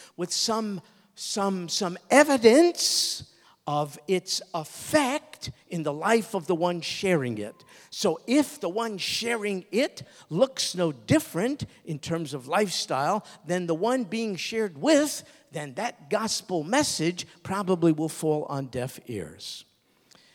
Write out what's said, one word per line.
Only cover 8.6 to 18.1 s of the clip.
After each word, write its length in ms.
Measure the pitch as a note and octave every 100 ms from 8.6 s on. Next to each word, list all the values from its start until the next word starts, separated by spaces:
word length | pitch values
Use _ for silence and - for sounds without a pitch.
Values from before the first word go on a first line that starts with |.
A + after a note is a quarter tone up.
the 80 | F3
one 280 | G3 A#3 G3
sharing 680 | - - A#3 A#3 G#3 F#3+ -
it 320 | G3+ D4 - - - -
looks 440 | D#3+ F3 - -
no 200 | F3 E3+
different 720 | C3 - D#4 - D#3+ A#3 C#4+ - -
in 160 | - D3
terms 340 | - E3 D3+
of 140 | C3+ B2+
lifestyle 800 | F3+ G#3 - - C3 D3 G#3 - - D3
than 220 | F3+ F3
the 80 | D#3+
one 300 | A3 C4 G3
being 300 | A3+ A3 F#3
shared 400 | - A3+ G#3+ C#3+
with, 460 | B3 D4 D4 - - - _
then 220 | D#3+ D3
that 360 | B2 A#3 - D3
gospel 540 | G3+ A3 - - F3+
message 640 | D3+ C4 D4 - D#3+ F3+ - -
probably 480 | - F#3+ F3+ F#3 E3+
will 180 | D3+
fall 360 | D#3